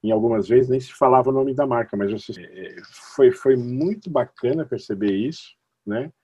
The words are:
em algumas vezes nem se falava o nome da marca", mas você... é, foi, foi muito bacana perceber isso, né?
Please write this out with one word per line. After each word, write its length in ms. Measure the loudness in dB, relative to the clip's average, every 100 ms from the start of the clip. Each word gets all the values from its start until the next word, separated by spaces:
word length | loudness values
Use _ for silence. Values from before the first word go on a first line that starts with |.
em 80 | 0
algumas 360 | 0 2 0 4
vezes 220 | 2 4
nem 100 | -2
se 140 | -4
falava 360 | 0 4 4 4
o 40 |
nome 200 | 0 0
da 140 | -2 -2
marca", 280 | -2 -2 -2
mas 140 | -2
você... 280 | -4 -8 -14
é, 340 | -14 -16 -16 -16 -20 -20 -16 4
foi, 160 | 4
foi 240 | 4 0 0
muito 540 | 0 -4 -4 -4 -4
bacana 560 | -4 -4 _ -4 -2 -4
perceber 460 | -8 -8 -4 -2
isso, 440 | -2 -4 -8 -18 _ _ _ -8
né? 260 | -8 -8 _